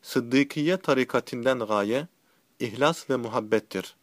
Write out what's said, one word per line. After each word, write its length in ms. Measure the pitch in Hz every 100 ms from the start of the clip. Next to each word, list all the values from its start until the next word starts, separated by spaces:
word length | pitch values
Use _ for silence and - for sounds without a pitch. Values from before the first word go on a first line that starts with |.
Sıddıkiye 720 | - - 120 131 139 - 151 185
tarikatinden 800 | - 135 123 120 - 123 120 127
gaye, 500 | 110 107 101 120 165 _ _ _ _ _
ihlas 500 | 120 113 147 165 -
ve 60 | 131
muhabbettir. 800 | 117 120 107 110 - 95 90 -